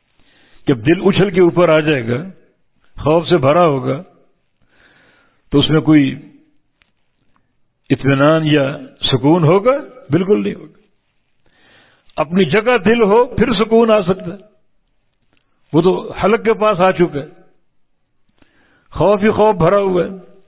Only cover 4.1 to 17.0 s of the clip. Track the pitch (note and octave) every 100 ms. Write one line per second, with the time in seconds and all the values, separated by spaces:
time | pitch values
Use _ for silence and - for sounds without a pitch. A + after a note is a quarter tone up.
4.1 | _ _ _ _ _ _ _ _ _ _
5.1 | _ _ _ _ C#3+ C#3+ D#3 D3 D#3 C3+
6.1 | A2+ - - _ _ _ _ _ _ _
7.1 | _ _ _ _ _ _ _ _ C3+ C3+
8.1 | C3+ D3 D#3+ D3+ D3 C3+ C#3+ - - -
9.1 | B2+ C3+ F3 D3+ G3 A#3 C#4+ - - -
10.1 | E3 F#3 G#3 G3 - D#3 _ _ _ _
11.1 | _ _ _ _ _ _ _ _ _ _
12.1 | - D3 F3+ E3 G3+ A3 B3 F#3 A#3 G3+
13.1 | A3 B3 - A#3+ G3 G#3+ A3+ A3+ G#3+ F3
14.1 | F#3 E3+ G3+ - _ _ _ _ _ _
15.1 | _ _ _ _ _ _ D3+ F3+ F3+ G#3+
16.1 | - F#3+ A3 G3+ F#3+ G#3+ F3 F#3 D#3+